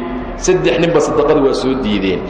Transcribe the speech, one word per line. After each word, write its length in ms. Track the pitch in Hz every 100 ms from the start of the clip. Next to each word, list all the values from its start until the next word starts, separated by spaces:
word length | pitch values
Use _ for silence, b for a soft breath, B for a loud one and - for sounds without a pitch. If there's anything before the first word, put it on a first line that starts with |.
| - - - -
"Saddex 420 | - 180 156 165
ninba 220 | 170 160
sadaqadu 460 | - - 147 151 135
waa 80 |
soo 200 | 123 127 131
diideen. 380 | 110 104 95 87 B